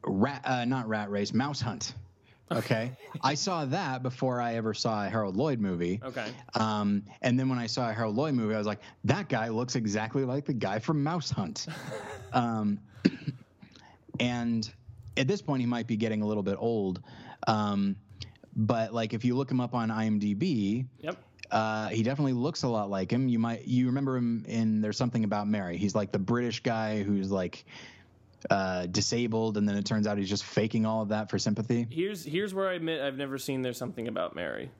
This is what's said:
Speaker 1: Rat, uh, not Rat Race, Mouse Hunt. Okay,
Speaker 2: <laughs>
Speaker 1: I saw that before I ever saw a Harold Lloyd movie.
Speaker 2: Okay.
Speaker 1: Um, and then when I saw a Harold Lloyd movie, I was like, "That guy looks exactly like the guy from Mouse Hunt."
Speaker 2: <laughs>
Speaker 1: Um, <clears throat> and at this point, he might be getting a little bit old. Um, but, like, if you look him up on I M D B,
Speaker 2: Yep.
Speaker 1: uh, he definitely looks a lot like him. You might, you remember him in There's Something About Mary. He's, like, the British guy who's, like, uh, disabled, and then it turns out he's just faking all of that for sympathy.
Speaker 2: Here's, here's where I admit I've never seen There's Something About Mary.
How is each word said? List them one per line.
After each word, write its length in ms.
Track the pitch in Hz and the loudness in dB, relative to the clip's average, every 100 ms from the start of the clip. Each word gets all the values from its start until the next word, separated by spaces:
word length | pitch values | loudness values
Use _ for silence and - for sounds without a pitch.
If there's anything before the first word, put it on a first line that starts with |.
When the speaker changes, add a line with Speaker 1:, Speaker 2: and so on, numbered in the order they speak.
Speaker 1:
Rat, 400 | - 98 120 143 | 0 2 2 2
uh, 200 | - 127 | -2 0
not 240 | 120 131 110 | 2 0 0
Rat 200 | 107 101 | -2 0
Race, 240 | 101 101 | -2 0
Mouse 280 | 110 131 139 | 2 0 0
Hunt. 340 | 113 90 - - - _ _ - - | -2 -4 -6 -10 -16 _ _ -20 -4
Okay, 420 | 139 110 113 120 127 - | -2 0 0 0 -8 -14
Speaker 2:
<laughs> 140 | - | -2
Speaker 1:
I 100 | 170 | 0
saw 320 | 151 - 175 | 0 -2 -2
that 380 | 139 139 165 131 | 0 0 0 -2
before 360 | 127 123 131 123 | -4 -2 0 0
I 180 | 120 117 | 0 0
ever 180 | 110 | 0
saw 320 | 107 120 107 101 | 0 0 0 0
a 20 | |
Harold 280 | 110 104 95 | 0 0 2
Lloyd 220 | 151 135 | 2 2
movie. 420 | 98 87 87 98 | 0 2 0 0
Speaker 2:
Okay. 220 | 131 127 110 131 - | -4 -6 -6 -8 -6
Speaker 1:
Um, 480 | - 110 107 101 101 101 - | 0 2 2 2 2 0 -2
and 180 | 127 127 | 2 4
then 80 | 131 | 4
when 100 | 127 | 0
I 80 | 113 | -2
saw 220 | 120 120 | -2 0
a 60 | |
Harold 200 | 110 113 | 0 0
Lloyd 200 | 107 156 | 2 2
movie, 200 | 131 110 | 2 2
I 40 | 110 | 2
was 80 | 104 | 0
like, 140 | 104 - - | -2 -8 -6
"That 260 | 107 170 175 | 2 2 2
guy 180 | 120 117 | 0 0
looks 260 | 113 123 | 0 0
exactly 500 | 127 107 107 110 139 131 | 0 0 0 0 0 0
like 180 | 135 | 0
the 80 | 143 | -2
guy 260 | 123 101 107 | -2 0 -2
from 240 | - 156 | 0 0
Mouse 280 | 143 175 139 | 2 0 -2
Hunt." 360 | - 90 - - | -2 -4 -6 -10
Speaker 2:
<laughs> 40 | - - 107 - - - | -10 -10 -10 -10 -12 -2
Speaker 1:
Um, 440 | 123 120 113 104 101 - - | 0 2 0 0 0 -4 0
<clears throat> 1160 | - - - - - - - - - - - - | 0 2 -8 -8 -16 -20 -20 -20 -20 -20 -14 -2
and 500 | 123 120 117 113 107 - - - - - | 0 2 0 0 -2 -10 -20 -18 -8 -2
at 120 | 131 | 2
this 140 | 202 | 0
point, 180 | - 135 | 0 0
he 60 | 120 | 0
might 200 | 120 117 | 0 0
be 100 | 110 | 0
getting 260 | 110 107 | 2 2
a 40 | 107 | 0
little 160 | 107 | 0
bit 140 | 98 98 | 0 0
old. 440 | 113 113 98 90 - - - - - | 0 2 0 -2 -8 -18 -18 -4 2
Um, 500 | 110 104 101 98 98 - - - - - | 2 2 2 0 -2 -10 -16 -16 -18 -8
but, 380 | - 107 117 113 | 0 4 4 2
like, 200 | 117 110 | 0 -2
if 100 | 113 | 0
you 100 | 123 123 | 0 0
look 140 | 131 | 0
him 100 | 127 | 0
up 140 | 120 | 0
on 160 | 120 113 | 0 0
I 160 | 110 110 | 0 2
M 120 | 104 | 2
D 160 | 104 | 2
B, 520 | 101 185 127 101 113 127 - | 0 2 2 2 0 -2 -8
Speaker 2:
Yep. 160 | 151 180 - - - | -8 -8 -12 -20 -4
Speaker 1:
uh, 380 | 110 110 110 107 | 0 0 -2 -2
he 140 | 117 | 0
definitely 320 | 113 139 143 | 2 2 2
looks 280 | 123 131 131 | 2 0 0
a 60 | 131 | 0
lot 220 | 113 101 | 0 0
like 200 | 98 92 | -2 0
him. 160 | 120 131 | 2 2
You 100 | 117 | 2
might, 280 | 117 113 - | 2 -2 0
you 200 | 123 127 | 2 4
remember 300 | 131 135 127 | 2 0 0
him 280 | 120 117 - | 0 0 -2
in 340 | 113 113 107 | 0 2 4
There's 160 | 107 104 | 2 0
Something 280 | 123 117 | 0 2
About 240 | 107 104 104 | 2 0 0
Mary. 280 | 107 92 87 | 0 0 0
He's, 180 | 98 | 0
like, 180 | 104 101 | 0 0
the 60 | 104 | -2
British 440 | 95 120 120 113 | 2 2 2 0
guy 400 | - 113 110 107 | 0 0 0 0
who's, 280 | 98 101 95 | 2 0 2
like, 340 | 98 90 - - - - - - - - - - | 0 0 -6 -18 -18 -18 -20 -20 -20 -20 -14 0
uh, 360 | 98 95 92 90 | 2 2 -2 0
disabled, 680 | 92 104 120 120 110 113 104 | 0 0 0 2 2 2 2
and 120 | 104 | 2
then 80 | 101 | 2
it 80 | |
turns 220 | 101 110 104 | 0 2 2
out 120 | 104 | 0
he's 100 | 98 | 0
just 160 | 101 | -2
faking 400 | - - 107 113 110 | 0 0 2 2 2
all 160 | 110 | 0
of 60 | 104 | 0
that 200 | 107 107 | -2 0
for 80 | 98 | 0
sympathy. 480 | 113 107 113 120 113 | 0 0 2 2 0
Speaker 2:
Here's, 340 | 135 190 202 | -2 -2 -4
here's 280 | 147 160 208 | -4 -2 -2
where 140 | 190 190 | 0 -2
I 60 | |
admit 260 | 180 160 160 | 0 -2 0
I've 160 | 139 135 | -2 -2
never 200 | 139 135 | -4 -4
seen 240 | - 135 | -2 0
There's 160 | 127 120 | -2 -2
Something 300 | 123 - 117 | -6 -4 -4
About 260 | 101 87 - | -2 -4 -2
Mary. 340 | 82 53 67 - | -4 -4 -8 -12